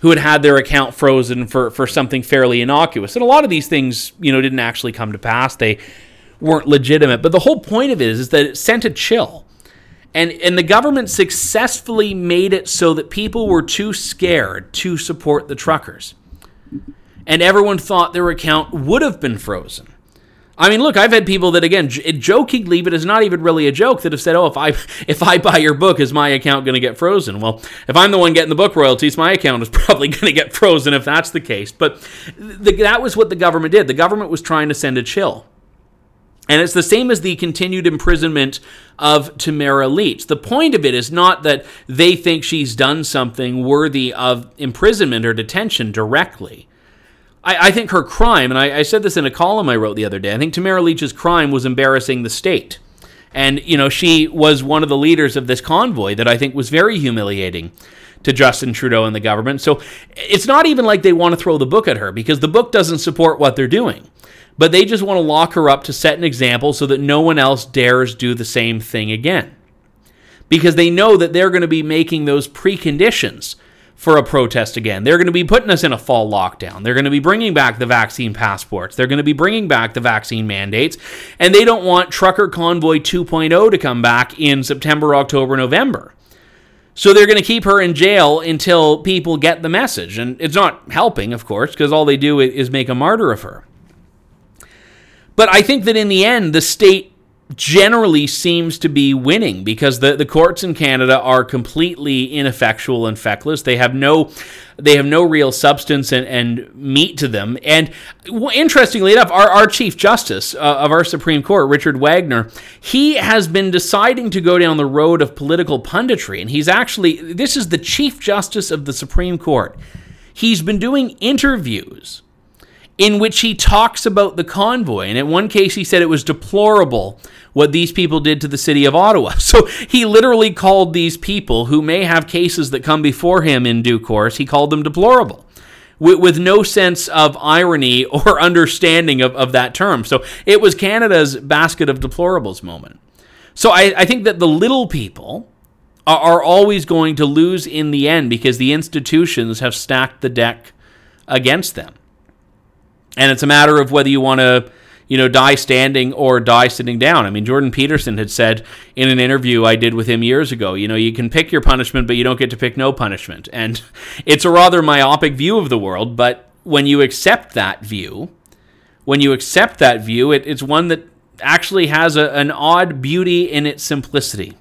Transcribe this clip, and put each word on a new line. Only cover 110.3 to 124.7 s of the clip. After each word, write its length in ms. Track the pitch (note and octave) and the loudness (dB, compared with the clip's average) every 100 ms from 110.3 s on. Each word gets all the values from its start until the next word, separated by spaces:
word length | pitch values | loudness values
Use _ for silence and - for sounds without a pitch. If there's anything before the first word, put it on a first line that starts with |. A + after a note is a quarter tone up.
| F#2+ - B2+ | -8 -8 -4
uh, 20 | |
of 320 | D3 C#3 D3 | -2 0 2
our 120 | D#3+ | 2
Supreme 400 | E3+ E3 E3+ D3+ | 0 -4 -2 -2
Court, 260 | C#3 G3 C#3 | 2 0 2
Richard 280 | C#3+ D#3+ C3+ | 2 0 0
Wagner, 520 | D3 F3 E3+ A#2+ A2 - - - | 2 2 2 -2 -4 -12 -20 -20
he 320 | - B3+ D4 C#4+ | -4 0 2 0
has 320 | F#3+ A3 E3+ | 0 0 0
been 220 | F3 F#3+ | -2 0
deciding 640 | F3 - G3+ A3 B3+ A#3 | -2 -2 0 2 0 -4
to 100 | F#3+ | -2
go 160 | F3 F3+ | 2 2
down 180 | E3+ D#3 | 2 0
the 100 | C#3+ | 0
road 360 | C#3 D#3 E3+ | 0 2 2
of 140 | D3 - | 0 -4
political 440 | C#3+ E3+ E3 D3 | -4 -2 -2 -4
punditry. 600 | - F3+ B3 A3+ - F#2+ | -4 -4 -2 -2 -4 -10
And 80 | F#2+ | -6
he's 180 | C#3+ D3+ | -4 0
actually, 640 | G3 B3 - F3 D#3 D#3+ | 0 0 0 0 -2 -8
this 240 | E3+ C4+ C#4+ | -6 -4 -4
is 140 | F#3 | -4
the 80 | E3+ | -6
Chief 420 | - - C#4+ - | -4 -4 -4 -4
Justice 520 | - G3+ F#3 G#3+ F#3+ | -4 -4 -4 -8 -6
of 140 | D#3 C#3 | -8 -8
the 80 | |
Supreme 440 | C3 C#3 - F3+ F3 | -12 -2 -2 -2 -6
Court. 400 | - C3+ F#2+ - - - - - _ | -2 -2 -2 -10 -20 -20 -20 -20 _
He's 300 | - A3+ G#3 | -4 -2 0
been 160 | D#3+ G3+ | -2 -4
doing 320 | A#3 C#4 B3+ - | -2 -2 -4 -6
interviews 1040 | G#3+ C4+ C#4 B3+ C#3 G#2 - - - - _ _ _ _ _ _ _ - | -4 0 0 -2 -4 -8 -10 -20 -20 -20 _ _ _ _ _ _ _ 0
in 220 | G3+ G#3 | 0 2
which 220 | A3 - | 0 0
he 120 | A#3 | -4
talks 520 | G3+ - G3+ A3 - A3+ | 0 2 4 2 0 -2
about 320 | G3 G3+ E3 | 0 0 -2
the 60 | |
convoy. 640 | E3 F#3+ G#3 | -8 -2 -2